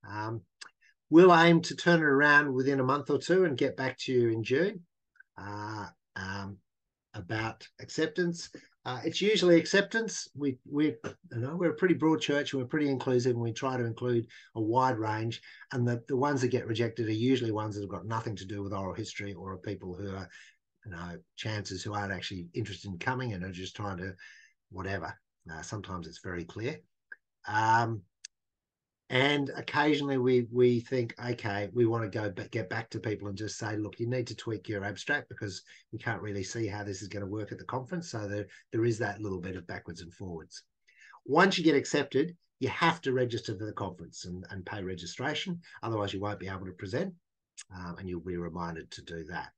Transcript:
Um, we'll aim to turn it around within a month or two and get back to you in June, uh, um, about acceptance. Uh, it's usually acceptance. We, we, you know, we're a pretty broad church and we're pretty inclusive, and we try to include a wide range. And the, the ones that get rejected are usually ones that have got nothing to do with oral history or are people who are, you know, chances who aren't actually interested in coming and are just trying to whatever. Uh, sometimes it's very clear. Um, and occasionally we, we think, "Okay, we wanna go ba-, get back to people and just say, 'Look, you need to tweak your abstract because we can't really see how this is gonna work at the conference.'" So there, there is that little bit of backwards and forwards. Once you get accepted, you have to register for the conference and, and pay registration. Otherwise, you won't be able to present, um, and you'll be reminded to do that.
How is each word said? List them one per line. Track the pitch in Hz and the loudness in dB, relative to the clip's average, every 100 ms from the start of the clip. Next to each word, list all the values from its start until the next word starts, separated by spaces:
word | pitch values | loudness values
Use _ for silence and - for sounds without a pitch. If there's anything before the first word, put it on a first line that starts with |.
| - | -12
Um, | 107 110 113 - _ - _ _ _ _ | -8 -6 -8 -12 _ -20 _ _ _ _
we'll | 156 185 | 10 12
aim | 170 170 170 | 12 10 8
to | 165 135 | 6 0
turn | - 170 | 4 6
it | |
around | 151 139 147 147 147 | 6 6 8 8 8
within | 127 131 139 | 2 2 4
a | |
month | 127 143 139 | 4 2 2
or | 143 | 0
two | - 180 | 4 4
and | 180 127 | 4 4
get | 139 - | 0 0
back | 131 - | -4 -4
to | - | 0
you | 127 117 | 2 4
in | 113 | 2
June, | 107 131 190 208 - _ _ _ _ - | 0 0 0 -2 -14 _ _ _ _ -16
uh, | 95 104 107 110 101 _ _ - | -10 -8 -8 -8 -10 _ _ -10
um, | 95 98 98 98 _ _ _ _ _ | -8 -8 -8 -12 _ _ _ _ _
about | 110 92 110 113 - - _ | -14 -6 -4 -4 -6 -16 _
acceptance. | - - 156 156 175 170 - - - _ - | -12 -2 -2 0 -2 -2 -8 -16 -20 _ -8
Uh, | 123 | -4
it's | 156 165 | -4 0
usually | 196 214 175 170 | 2 4 8 8
acceptance. | 165 196 196 226 226 - - - | 8 2 2 0 -2 -6 -12 -4
We, | 143 127 - | -4 -4 -4
we, | 143 151 147 - - - | 0 0 0 -10 -14 -10
you | 117 | -6
know, | 123 170 | -4 0
we're | 175 | -2
a | |
pretty | - 185 | 2 2
broad | 156 156 156 | 4 4 2
church | - 143 143 | 2 0 0
and | 139 | -4
we're | 123 | -2
pretty | 156 147 | 0 2
inclusive, | 135 127 127 123 | 0 2 2 4
and | 117 | 0
we | 117 | -2
try | 110 135 131 | -2 -2 -2
to | 117 | -2
include | 113 123 120 113 - - - | -2 0 0 -2 -10 -14 -4
a | |
wide | 107 120 131 117 | 0 4 4 2
range. | 110 110 113 117 - - - | 0 0 -2 -6 -12 -20 -8
And | 135 120 | 0 2
the, | 120 - | 2 0
the | 135 | 0
ones | 143 143 | 2 2
that | 123 | 2
get | 123 117 | 2 0
rejected | 113 117 110 110 | 0 0 0 -2
are | |
usually | 110 120 131 117 | 2 4 4 4
ones | 104 107 | 0 -2
that | 101 | -4
have | 101 | -6
got | 95 | -8
nothing | 98 113 113 98 | -4 -4 -4 -8
to | |
do | 95 104 | -8 -8
with | 98 | -6
oral | 98 95 | -4 -4
history | 92 110 - 101 | -6 -8 -8 -10
or | 92 95 | -10 -10
are | 92 | -10
people | - 95 92 | -8 -8 -8
who | 90 101 | -8 -8
are, | 95 90 - - _ _ _ | -8 -10 -16 -20 _ _ _
you | - | -14
know, | 85 87 85 _ - | -12 -10 -12 _ -10
chances | 113 107 98 92 | -6 -4 -6 -8
who | 107 | -6
aren't | 104 98 | -6 -4
actually | 95 85 98 85 | -4 -6 -8 -8
interested | 131 104 92 101 | -6 -6 -8 -10
in | 87 | -8
coming | - 127 127 | -4 -4 -4
and | 98 | -6
are | 92 | -8
just | 90 92 | -8 -12
trying | - 104 92 | -8 -8 -6
to | 92 92 - - - _ _ | -8 -12 -18 -20 -20 _ _
whatever. | 92 92 98 82 - _ _ - | -10 -6 -6 -6 -12 _ _ -14
Uh, | 82 | -12
sometimes | 80 107 95 92 80 | -8 -10 -8 -10 -10
it's | - | -14
very | 95 87 | -10 -8
clear. | 82 - 117 160 _ _ _ - _ _ - | -8 -8 -8 -8 _ _ _ -20 _ _ -4
Um, | 107 110 113 117 113 - _ - _ _ _ _ _ _ _ _ | 0 4 4 4 -2 -10 _ -20 _ _ _ _ _ _ _ _
and | 127 139 147 139 | 2 4 2 0
occasionally | - - 151 151 143 143 135 | -6 -4 2 4 4 2 2
we, | 123 127 117 | 6 4 4
we | 120 123 120 | 4 6 6
think, | 117 131 120 - | 0 -2 -2 -6
"Okay, | 120 117 113 101 101 | -6 -4 -2 -2 -2
we | 120 | 2
wanna | 113 113 107 | 2 2 -2
go | 113 107 | -2 -4
ba-, | - 107 | -6 -6
get | 117 107 | -6 -4
back | 113 - | -6 -6
to | 113 | -6
people | 113 101 101 | -4 -4 -6
and | 98 | -8
just | 107 - | -8 -6
say, | 107 107 | -6 -4
'Look, | 104 95 | -6 -6
you | 117 | -4
need | 127 123 | -2 -4
to | |
tweak | 107 - 107 - | -8 -8 -8 -6
your | 104 | -6
abstract | 98 95 - 147 127 | -6 -8 -4 -4 -4
because | 117 104 92 - - _ | -10 -10 -10 -16 -20 _
we | 110 | -10
can't | - 107 | -6 -6
really | 104 101 | -6 -6
see | 92 120 113 | -6 -4 -6
how | 104 | -6
this | 101 98 | -8 -8
is | 104 | -8
gonna | 104 98 | -8 -6
work | 107 101 | -6 -8
at | 95 | -10
the | |
conference.'" | - 127 127 180 170 | -8 -8 -6 -8 -8
So | 117 104 | -8 -6
there, | 104 107 - _ | -6 -8 -14 _
there | 113 | 0
is | 117 107 | 0 2
that | 110 101 | -2 -4
little | 107 95 | -6 -6
bit | 87 92 | -6 -8
of | 87 | -10
backwards | 92 - 85 | -12 -12 -14
and | 85 | -14
forwards. | 87 98 82 78 - _ _ _ _ - - - | -14 -12 -12 -12 -20 _ _ _ _ -20 -20 2
Once | 143 196 180 | 6 6 6
you | |
get | 160 143 | 6 6
accepted, | - 147 143 127 165 - _ _ | 4 0 2 2 0 -2 _ _
you | 127 | -4
have | - 170 165 | 2 2 2
to | 139 | 0
register | 127 127 113 - 104 | 0 0 -2 -6 -6
for | 107 | -6
the | |
conference | 98 98 87 85 - | -6 -6 -6 -16 -14
and, | 90 90 92 | -10 -10 -10
and | 101 | -10
pay | 90 104 | -8 -8
registration. | 92 92 85 - 131 151 190 175 - - | -6 -8 -10 -8 -6 -4 -6 -8 -10 -10
Otherwise, | 110 113 101 | -4 -2 -2
you | 98 | -4
won't | 101 101 | -6 -6
be | 92 | -8
able | 95 92 | -10 -10
to | |
present, | 90 101 117 190 180 _ _ _ - - | -12 -6 -4 -4 -8 _ _ _ -20 -18
um, | 90 90 85 | -12 -12 -10
and | 95 | -8
you'll | 87 | -8
be | 87 90 | -6 -6
reminded | 85 85 85 80 78 | -6 -6 -6 -8 -12
to | - | -16
do | 92 82 | -12 -12
that. | 80 82 69 | -10 -10 -12